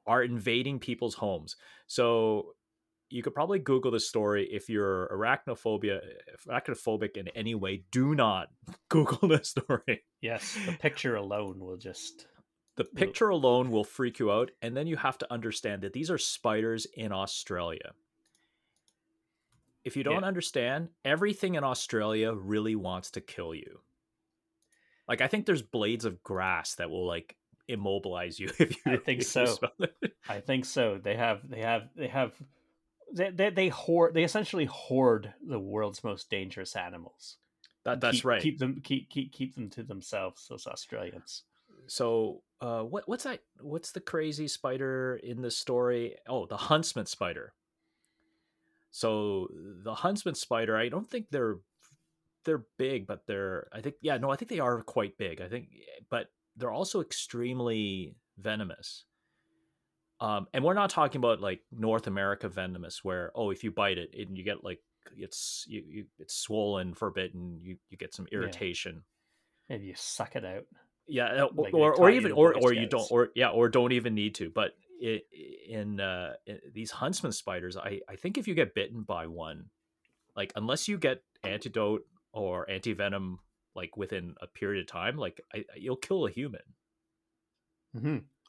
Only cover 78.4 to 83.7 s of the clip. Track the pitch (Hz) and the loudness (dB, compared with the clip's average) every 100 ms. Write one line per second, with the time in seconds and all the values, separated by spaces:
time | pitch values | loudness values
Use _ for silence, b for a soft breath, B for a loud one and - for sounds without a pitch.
78.4 | 214 165 117 - 101 113 110 87 82 82 | 0 2 2 0 -4 -6 -6 -6 -6 -8
79.4 | 80 78 - _ _ _ _ _ _ - | -10 -12 -16 _ _ _ _ _ _ -6
80.4 | 98 107 110 143 - 202 147 127 _ _ | -6 -4 -2 -2 0 0 0 0 _ _
81.4 | 98 104 117 110 104 107 - _ _ 110 | -6 -6 -4 0 2 0 -4 _ _ -6
82.4 | 98 90 92 95 113 98 101 98 92 90 | -4 -4 -4 -4 -4 -2 -2 -2 -4 -10
83.4 | _ _ _ | _ _ _